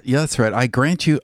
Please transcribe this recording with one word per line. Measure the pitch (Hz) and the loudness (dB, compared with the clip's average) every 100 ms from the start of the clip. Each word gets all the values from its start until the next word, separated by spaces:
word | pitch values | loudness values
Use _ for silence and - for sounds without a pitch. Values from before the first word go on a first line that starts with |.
yeah, | 127 135 | 0 0
that's | 156 - | 0 0
right. | 110 | 0
I | 101 123 | 0 -2
grant | 127 143 175 160 | 0 0 0 0
you, | 151 | -2